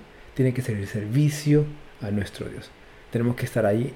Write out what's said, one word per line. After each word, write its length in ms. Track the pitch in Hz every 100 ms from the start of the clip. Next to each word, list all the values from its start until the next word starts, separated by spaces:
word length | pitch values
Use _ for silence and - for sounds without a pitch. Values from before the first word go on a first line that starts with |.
| - - -
tiene 200 | - 127
que 100 | 123
ser 140 | 123 104
el 100 | 98
servicio 800 | 110 104 131 151 147 147 147 151 - - -
a 80 | 101
nuestro 400 | 101 95 - -
Dios. 220 | 113 - - - - -
Tenemos 240 | 117 120 120
que 100 | 123
estar 200 | 120 104
ahí 280 | 110 135